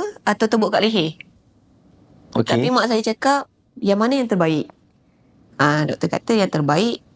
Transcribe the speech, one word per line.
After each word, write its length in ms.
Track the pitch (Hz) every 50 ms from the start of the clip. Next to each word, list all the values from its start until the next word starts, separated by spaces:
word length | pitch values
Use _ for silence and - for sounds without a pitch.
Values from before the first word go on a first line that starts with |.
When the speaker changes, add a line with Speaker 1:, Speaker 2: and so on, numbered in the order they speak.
| 349 415 - - -
Speaker 1:
atau 240 | - 208 - 226
tebuk 240 | 220 240 226 214 185
kat 160 | 214 - 196
leher. 320 | 220 226 208 156 160 156 - - _ _ _ _ _ _ _ _ _ _ _ _ _ _ _ _ _ _ - - - -
Speaker 2:
Okey. 120 | - -
Speaker 1:
Tapi 200 | - - 120 - 247
mak 160 | 254 247 202
saya 160 | 240 240 220 220
cakap, 480 | 226 220 - - 269 285 277 269 - _ _ _ _ _
"Yang 240 | - - 196 196 202
mana 140 | 220 240 269 277 254
yang 80 | 226
terbaik?" 360 | 214 180 170 160 160 151 - - - _ _ _ _ _ _ _ _ _ _ _ _ _ _ _ - -
Ah, 240 | 139 147 147 151 151
doktor 240 | 143 131 - -
kata 320 | 165 - 156 - - 233 214
yang 80 | 190
terbaik 560 | 185 - 160 151 139 143 165 208 233 233 - _ _ _